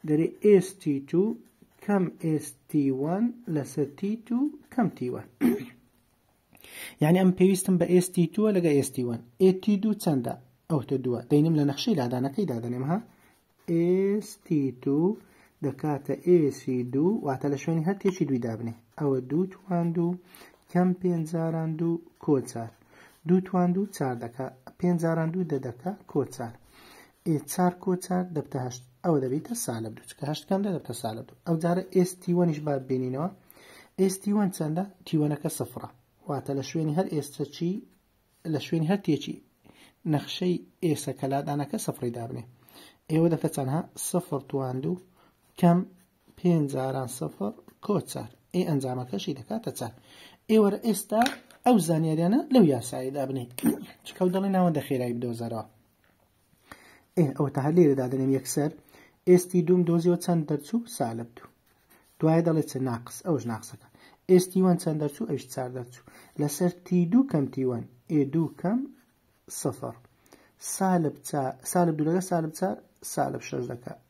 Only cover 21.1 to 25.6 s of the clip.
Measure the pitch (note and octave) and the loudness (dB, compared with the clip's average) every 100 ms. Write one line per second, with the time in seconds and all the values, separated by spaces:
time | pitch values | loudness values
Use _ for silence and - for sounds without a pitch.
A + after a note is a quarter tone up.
21.1 | E3+ D#3 E3+ E3 D#3+ D#3+ D#3 E3+ E3 - | 0 -2 -2 -2 -2 -4 -2 -2 -2 -6
22.1 | _ - C#3 A#2+ A#2 A#2 _ _ - - | _ 2 2 0 -10 -12 _ _ -20 -20
23.1 | _ D#3 F#3 F#3 F#3 F3 F3+ G3+ - C#3 | _ 2 2 2 0 2 0 -2 -4 -4
24.1 | A#2+ A#2 - C3 - - _ F3+ F3 E3 | -4 -8 -8 -10 -10 -20 _ 0 2 2
25.1 | E3 D#3+ F3+ E3+ C#3 | 0 -2 -2 -2 -4